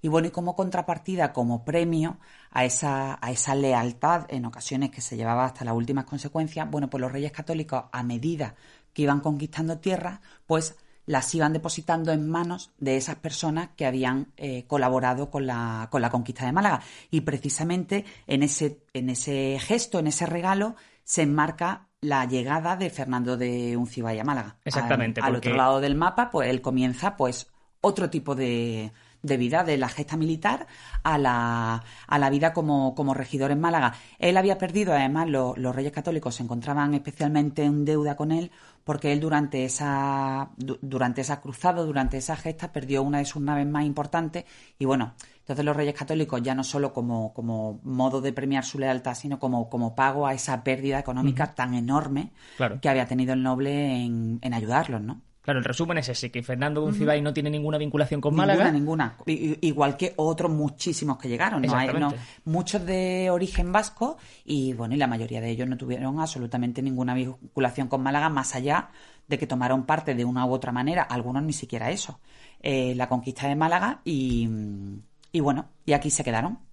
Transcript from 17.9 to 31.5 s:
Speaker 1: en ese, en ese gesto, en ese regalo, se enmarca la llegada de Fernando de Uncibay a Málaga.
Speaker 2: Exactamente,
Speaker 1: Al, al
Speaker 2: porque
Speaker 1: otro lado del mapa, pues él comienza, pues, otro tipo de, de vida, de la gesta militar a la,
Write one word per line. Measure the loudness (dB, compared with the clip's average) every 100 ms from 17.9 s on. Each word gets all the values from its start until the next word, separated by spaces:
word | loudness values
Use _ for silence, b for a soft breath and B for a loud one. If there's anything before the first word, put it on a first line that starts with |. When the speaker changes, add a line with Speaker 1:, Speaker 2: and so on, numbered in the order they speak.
| -2 -4 B B
Speaker 1:
en | 2
ese, | 2 2 -2 -4 _
en | -4 -2
ese | -2 -2 -2 0 -2
gesto, | 0 -2 0 0
en | 0
ese | 0 -2
regalo, | 0 0 2 0 -4 B B
se | -4 2
enmarca | 4 4 2 2 -2 -4 _ _
la | 0 2 2
llegada | 0 0 0 0 0
de | -2
Fernando | -4 -2 -2 0 0
de | 0 -2 -2 -2
Uncibay | -2 -4 -4 -2
a |
Málaga. | -2 -2 -4 -10
Speaker 2:
Exactamente, | -6 -2 0 2 2 0
Speaker 1:
Al, | 0
al |
Speaker 2:
porque | 0 0
Speaker 1:
otro | 4
lado | 4 4
del | 2 2
mapa, | 2 2 0
pues | 0 0
él | 0
comienza, | 0 0 0 0 -4 0
pues, | -2 -2 -10 _ _ _
otro | 0 2 -2
tipo | -2 -2
de, | -2 0 0 0 -2 -6 b b b
de | -2 0
vida, | 4 4 4
de | 2
la | 0
gesta | -2 -4 0
militar | 0 2 0 0 -4 B B B
a | 2 4
la, | 4 4 2